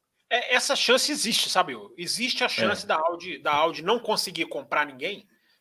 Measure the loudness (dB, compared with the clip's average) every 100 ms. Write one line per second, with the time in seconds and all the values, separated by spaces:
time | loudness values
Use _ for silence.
0 | _ _ _ -4 2 0 2 0 4 4
1 | 4 -2 0 0 0 2 0 -2 -12 -10
2 | -6 -4 -2 0 0 2 0 0 0 2
3 | 2 -2 -6 -6 0 4 2 2 0 0
4 | 2 -2 -2 -4 -4 -6 -2 0 0 -4
5 | -8 -8 -14 _ _ _